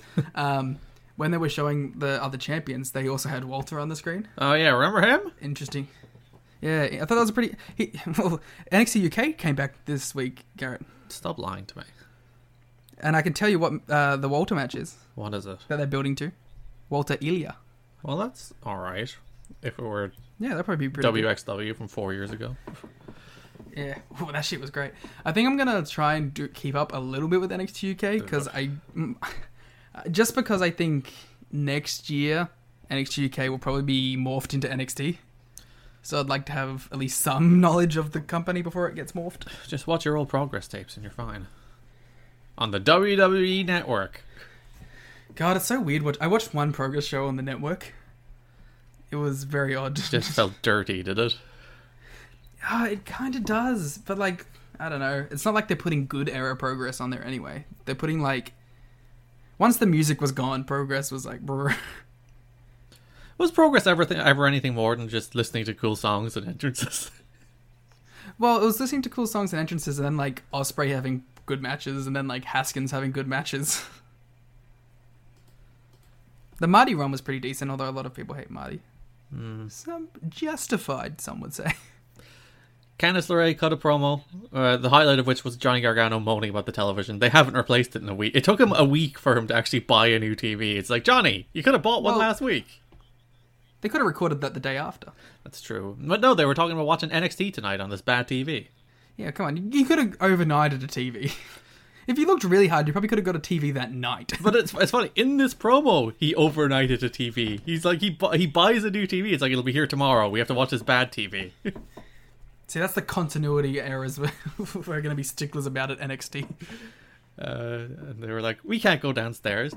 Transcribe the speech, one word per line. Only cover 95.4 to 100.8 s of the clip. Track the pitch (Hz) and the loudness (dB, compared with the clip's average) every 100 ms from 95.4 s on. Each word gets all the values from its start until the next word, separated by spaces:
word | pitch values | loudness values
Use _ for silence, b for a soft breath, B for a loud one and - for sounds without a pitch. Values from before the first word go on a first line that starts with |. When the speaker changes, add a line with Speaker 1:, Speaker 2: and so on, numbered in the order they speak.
Speaker 1:
That's | - - | -20 -18
true. | - 107 98 110 | -10 -8 -8 -8
But | 139 202 | -2 4
no, | 254 | 4
they | 208 143 | 6 4
were | |
talking | 139 170 | 4 0
about | 165 151 | 0 0
watching | 160 160 | 0 0
N | 165 | -2
X | 175 | -2
T | - 196 | -2 -6
tonight | - 104 98 | -4 -4 -4
on | 98 | -4
this | 98 | -4
bad | - 123 123 | 0 0 2
T | 127 | -4
V. | 139 139 - _ b b b - | -2 -6 -10 _ b b b -12
Speaker 2:
Yeah, | 185 | -10
come | - 165 | -4 -4
on. | 156 202 | -4 0
You | 277 | 2
could | 262 320 | 4 4
have | 226 - | 2 2
overnighted | 190 180 160 147 151 135 | 4 4 4 4 4 2